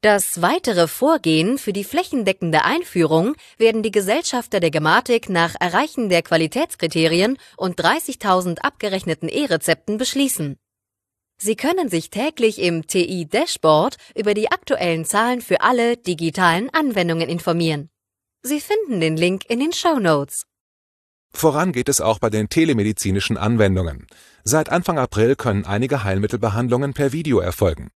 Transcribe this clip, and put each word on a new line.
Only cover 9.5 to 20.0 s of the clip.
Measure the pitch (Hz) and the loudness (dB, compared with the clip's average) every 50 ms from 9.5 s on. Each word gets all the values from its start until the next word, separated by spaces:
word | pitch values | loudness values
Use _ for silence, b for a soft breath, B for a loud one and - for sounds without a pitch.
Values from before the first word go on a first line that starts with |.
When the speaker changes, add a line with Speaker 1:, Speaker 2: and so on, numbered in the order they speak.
| 175 156 - - 160 - _ - 208 | -2 -2 0 -2 -2 -2 _ -6 -4
Speaker 1:
beschließen. | 214 254 - - 269 277 262 - - 160 143 135 _ _ _ _ _ _ _ _ _ _ _ _ _ _ _ _ _ | -4 -4 -4 0 0 0 0 -2 -4 -6 -6 -8 _ _ _ _ _ _ _ _ _ _ _ _ _ _ _ _ _
Sie | - 202 220 | -4 -4 -4
können | 214 - 285 349 381 339 | -2 0 0 0 0 -2
sich | 240 175 165 160 - | -2 -2 -4 -4 -4
täglich | - 196 247 311 311 - 233 220 214 - | -6 -4 -4 -4 -2 0 0 0 0 0
im | 185 175 170 165 156 | -2 0 0 -2 -6
T-I-Dashboard | - - 190 175 - 190 180 165 151 - 226 311 349 - - - 160 156 151 175 262 - B B B B | -2 0 0 0 0 -2 -6 -6 -2 0 -2 0 -2 -4 0 4 4 4 6 4 0 -2 B B B B
über | - 208 208 208 | -4 -2 -2 0
die | 208 214 - | 0 -2 -4
aktuellen | 349 - _ - 277 - 180 175 165 160 160 | -4 -8 _ -4 -4 -2 0 -2 -2 -4 -4
Zahlen | - - 208 226 240 254 247 | -2 -2 0 0 0 -2 -4
für | - - 185 - | -2 -2 -2 2
alle | - 208 254 240 233 240 240 | 2 2 2 2 2 0 0
digitalen | 240 _ 180 180 156 170 165 156 - 185 170 165 175 226 277 - | -2 _ -6 -4 -2 -2 -4 0 2 2 4 4 2 -2 -2 -2
Anwendungen | 320 311 277 226 190 180 170 165 165 165 - | 0 0 0 0 0 0 0 0 -2 -2 -2
informieren. | 165 170 - - 165 170 170 160 151 147 143 - _ _ _ _ _ _ _ _ _ _ | -4 -4 -2 -2 0 0 0 0 -2 -4 -6 -12 _ _ _ _ _ _ _ _ _ _
Sie | _ 247 294 294 | _ -4 -4 -4
finden | - - 415 440 427 320 240 185 | -2 -2 -2 -2 0 -2 -2 0
den | 160 160 160 | 0 0 0
Link | 160 175 180 190 190 - _ | 0 0 0 0 -2 -4 _
in | 233 233 | -2 -2
den | 277 320 | -2 -2
Shownotes. | 349 - - 359 320 269 | -2 0 0 0 2 2